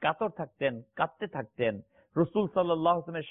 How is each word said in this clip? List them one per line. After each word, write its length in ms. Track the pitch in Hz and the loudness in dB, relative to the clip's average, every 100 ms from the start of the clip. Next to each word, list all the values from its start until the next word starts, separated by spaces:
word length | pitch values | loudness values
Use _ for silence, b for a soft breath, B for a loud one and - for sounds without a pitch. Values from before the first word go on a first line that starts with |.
কাতর 280 | 151 160 214 | -2 0 -4
থাকতেন, 520 | - 151 _ 139 117 - - | -4 -10 _ -2 -2 -12 -4
কাঁদতে 320 | 160 - 202 | -4 -2 -8
থাকতেন। 460 | 143 110 - 117 98 - b b 156 | -6 -8 -2 -2 -2 -12 b b 0
রাসূল 300 | 170 214 196 | 2 2 0
সাল্লাল্লাহু 480 | 190 175 165 165 175 | 0 2 2 2 2
আলাইহি 140 | 170 | -2
ওয়াসাল্লামের 200 | 165 147 | -10 -8